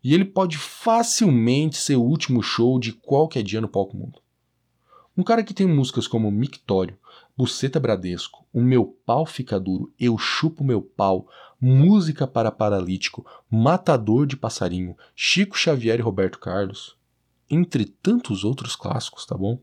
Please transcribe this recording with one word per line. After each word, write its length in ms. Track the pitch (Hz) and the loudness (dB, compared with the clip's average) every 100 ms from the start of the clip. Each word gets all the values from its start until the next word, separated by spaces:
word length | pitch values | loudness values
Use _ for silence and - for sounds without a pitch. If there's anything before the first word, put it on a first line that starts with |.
e 100 | 127 | 4
ele 120 | 165 | 2
pode 340 | 196 190 185 151 | 2 0 -2 -4
facilmente 1160 | - - 233 226 233 - 208 123 117 131 156 147 | -12 -6 0 2 2 2 4 4 4 2 0 -2
ser 180 | - | 0
o 80 | 135 | 2
último 400 | 120 156 - 123 | 2 0 0 -2
show 380 | 95 - 120 127 | 0 0 2 2
de 120 | 113 | -2
qualquer 520 | - - 139 156 123 | -10 -2 0 0 -2
dia 160 | 98 110 | -4 -4
no 80 | 110 | -4
palco 280 | 98 98 98 | -4 -4 -8
mundo. 240 | - - _ _ _ _ _ _ _ _ _ - | -14 -18 _ _ _ _ _ _ _ _ _ -6
Um 60 | |
cara 220 | 180 226 | 0 0
que 100 | 208 | 0
tem 140 | 196 190 | 0 2
músicas 400 | 151 127 - - | 2 0 -2 -2
como 240 | 117 107 | -2 0
Mictório, 680 | 101 135 - - 95 92 - _ - _ - | -2 -4 -6 -2 -2 -2 -8 _ -20 _ -4
Buceta 420 | 127 - 135 156 | -4 -2 -2 -2
Bradesco, 680 | 127 98 90 90 - - _ | -2 -2 -4 -8 -10 -16 _
O 80 | 117 | 0
Meu 380 | 123 127 - - - | 4 4 2 -6 -2
Pau 180 | 123 | -2
Fica 360 | 160 - 127 101 | -2 -8 -6 -4
Duro, 320 | 95 92 - _ | -2 -4 -6 _
Eu 180 | 120 113 | 0 0
Chupo 460 | - - 160 160 | -2 -2 -2 -2
Meu 180 | 143 110 | -2 -2
Pau, 460 | 92 - 98 92 - - - _ | -4 -2 0 0 -4 -20 -20 _
Música 640 | 127 131 165 208 160 139 131 | 4 6 8 6 4 -2 -4
para 240 | 120 113 | -2 -2
Paralítico, 760 | - 107 98 90 92 - - - - _ | 0 0 0 -2 -4 -6 -10 -20 -20 _
Matador 760 | 110 120 180 - 135 107 117 143 | 2 4 2 2 0 2 2 2
de 100 | 135 | -2
Passarinho, 600 | 113 - 92 90 90 87 _ | -8 -4 -4 -4 -8 -12 _
Chico 420 | - - 180 202 - | -6 -2 0 0 0
Xavier 440 | 170 139 113 117 | 0 0 0 0
e 20 | |
Roberto 380 | 113 98 92 - | -2 0 -2 -4
Carlos, 560 | - 92 98 107 - _ _ _ _ _ _ | -6 -4 -4 -8 -20 _ _ _ _ _ _
entre 360 | 156 175 127 | 0 0 -2
tantos 580 | 104 _ - 240 - 98 | -4 _ 0 0 -2 -4
outros 320 | 104 131 113 | -4 -4 -8
clássicos, 500 | - - 120 - - | -10 -6 -6 -8 -14
tá 120 | - 92 | -10 -4
bom? 240 | 98 131 | -4 -4